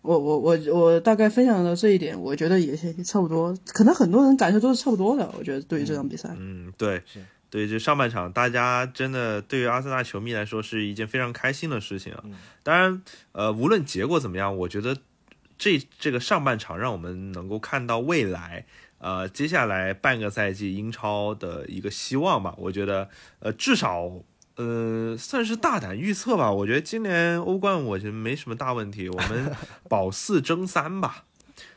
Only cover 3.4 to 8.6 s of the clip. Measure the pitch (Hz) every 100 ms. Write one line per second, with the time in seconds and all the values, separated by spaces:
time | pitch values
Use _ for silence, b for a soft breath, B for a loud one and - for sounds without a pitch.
3.4 | 170 185 - - 220 349 208 214 269 269
4.4 | 175 214 247 240 285 208 196 277 175 -
5.4 | - 135 - 160 143 147 139 - - -
6.4 | 95 92 87 92 107 90 - 101 92 B
7.4 | _ 104 107 110 131 147 123 113 90 90
8.4 | 123 120